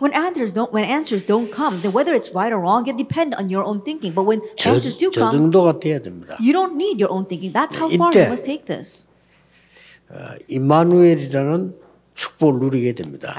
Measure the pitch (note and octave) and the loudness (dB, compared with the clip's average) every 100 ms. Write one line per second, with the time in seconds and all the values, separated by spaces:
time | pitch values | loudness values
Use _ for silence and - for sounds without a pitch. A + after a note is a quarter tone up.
0 | C#4+ D4 F4+ E4+ A3 G3 A#3+ G#3+ G3 C#4+ | -2 0 -2 -2 -4 -2 -2 -2 -2 -2
1 | D4+ G3 F#3+ G#3+ A3 - D4 F3+ G3 G#3 | -2 -6 0 -2 -2 -4 -4 -2 -2 0
2 | D#4+ C4+ - F3+ A3+ G#3+ F3 A3+ A#3+ A#3+ | 0 0 -2 -4 -2 -2 0 0 0 -4
3 | - D#4+ D#4 A3+ G3 F#3+ G3+ G#3 D4 D#4 | -4 -2 -2 -4 -4 -2 -2 -4 -6 -8
4 | G3 E3 G3 A3 - - - A#2+ A#2+ - | -4 0 2 0 -2 -2 2 2 0 -2
5 | F#4+ A#2 A2+ C#3+ D#3+ F#3 F3 E3 D#3 C#3+ | -2 2 2 4 6 6 4 2 -2 -4
6 | F#2+ F2 E2+ - A#3 F4 F#4 D4+ G4+ A#3+ | -6 -16 -16 -2 2 2 0 -2 -2 0
7 | G3+ F#3+ F#3+ E3+ F#3 F3+ D#4+ - D#4+ F4 | 0 -2 -6 -6 -4 -2 -2 -2 0 2
8 | E4+ D#4+ D#3 B3 C4+ D4+ - E3 - - | 4 4 4 0 -6 -10 -8 -8 -8 -10
9 | - _ _ _ _ _ _ _ - - | -12 _ _ _ _ _ _ _ -20 -20
10 | _ - - - - C3 C3+ D#3 E3+ F3+ | _ -20 -18 -18 -10 -2 2 4 6 6
11 | F3 D#3 C3+ C3+ C#3 F3 F#3 - - _ | 6 6 0 -2 0 -2 -4 -10 -20 _
12 | _ - - - D#3 B2+ C3+ C3 B2 A#2 | _ -10 -10 2 2 4 0 0 -2 -2
13 | D#2+ - - | -10 -10 -10